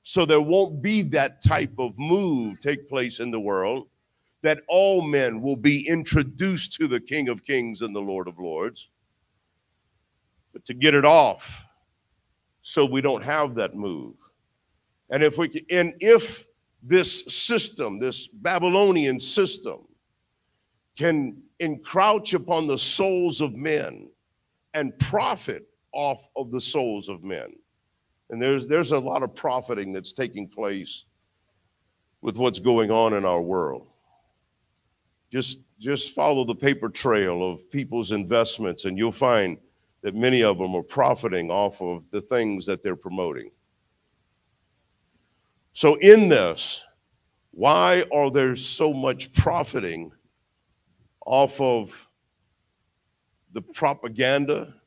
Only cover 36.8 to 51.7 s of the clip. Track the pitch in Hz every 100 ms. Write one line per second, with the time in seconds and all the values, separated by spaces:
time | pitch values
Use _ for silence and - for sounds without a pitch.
36.8 | 110 - 131 110 92 87 92 85 - 143
37.8 | 131 117 98 107 90 117 113 - 101 87
38.8 | 95 95 113 - 127 113 95 78 _ _
39.8 | _ _ 104 104 123 127 110 90 92 92
40.8 | - 139 131 127 117 92 82 92 101 -
41.8 | 90 87 78 101 - 123 110 98 95 92
42.8 | 101 90 92 92 87 67 50 _ _ _
43.8 | _ _ _ _ _ _ _ _ _ _
44.8 | _ _ _ _ _ _ _ _ _ -
45.8 | 156 147 190 220 196 135 90 78 - -
46.8 | - _ _ _ _ _ _ 82 123 160
47.8 | 180 180 180 147 139 139 131 127 - -
48.8 | 156 135 131 123 - - 160 170 151 -
49.8 | 92 82 82 _ _ _ _ _ _ _
50.8 | _ _ _ _ - 131 135 - 131